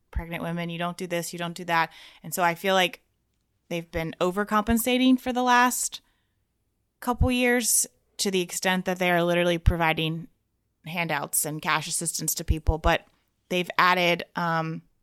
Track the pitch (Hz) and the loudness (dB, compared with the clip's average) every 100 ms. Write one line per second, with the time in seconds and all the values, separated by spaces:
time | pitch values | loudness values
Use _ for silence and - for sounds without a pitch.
0 | _ - 165 165 165 170 170 165 175 175 | _ -8 -8 -6 -6 -4 -6 -6 -6 -6
1 | 180 170 165 170 170 170 175 165 160 - | -4 -4 -4 -8 -8 -8 -2 0 0 -6
2 | - - 165 190 170 170 196 190 175 - | -20 -18 -8 0 0 0 2 2 2 -2
3 | _ _ _ _ _ _ - 170 170 165 | _ _ _ _ _ _ -8 -8 -6 -6
4 | 165 - 180 196 202 214 220 233 254 254 | -6 -2 -2 -2 0 0 2 0 2 2
5 | 254 254 254 247 247 247 247 - - - | 4 4 2 0 2 4 4 0 -6 -8
6 | _ _ _ _ _ _ _ _ _ _ | _ _ _ _ _ _ _ _ _ _
7 | 247 233 254 247 247 247 220 - - _ | -6 2 2 4 4 2 2 0 -2 _
8 | _ - 202 185 175 - 190 185 185 180 | _ -4 0 0 -2 -2 0 0 -2 0
9 | 180 175 175 175 175 170 - 170 160 160 | 2 2 2 2 2 2 2 2 0 0
10 | 160 165 - _ _ _ _ _ 160 175 | -2 -4 -10 _ _ _ _ _ -10 -6
11 | 165 143 147 - 151 151 170 156 156 - | -4 -4 -2 -4 -4 -4 -2 -2 -2 -4
12 | 170 - 156 - 165 160 - 156 170 160 | -4 -4 -4 -2 -2 0 0 2 2 2
13 | - _ _ _ - 180 175 - 180 180 | -2 _ _ _ -4 -4 0 2 4 4
14 | 175 170 - 180 170 165 160 165 - _ | 2 2 -2 -4 -2 0 -2 -8 -14 _